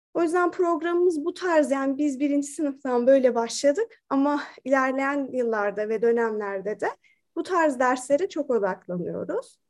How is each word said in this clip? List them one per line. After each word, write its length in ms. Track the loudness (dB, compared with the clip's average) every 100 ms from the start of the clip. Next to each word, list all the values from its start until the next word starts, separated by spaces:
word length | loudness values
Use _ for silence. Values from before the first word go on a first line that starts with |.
| _ -2
O 60 |
yüzden 280 | 0 2 0
programımız 760 | 0 0 0 0 2 2 0 -4
bu 80 |
tarz, 380 | -4 0 2 2
yani 260 | 0 -2 0
biz 220 | -2 0
birinci 280 | 0 0 -2
sınıftan 600 | -4 -6 -4 -2 0 4
böyle 280 | 6 4 2
başladık 680 | -2 0 0 2 -2 -8 -2
ama 340 | 0 2 0 -4 -10 0
ilerleyen 640 | 0 2 0 -2 -2 -4
yıllarda 580 | -2 -2 0 -2 -2 -4
ve 120 | 0
dönemlerde 760 | 2 2 0 -2 -4 -6 -6 -4
de 80 | -4 -6 _ _ _ -8
bu 80 |
tarz 360 | -2 2 2 2
derslere 500 | 2 0 0 0 0
çok 200 | -4 -2
odaklanıyoruz. 1080 | 0 0 -4 -6 -6 -6 -6 -6 -6 -8 _ _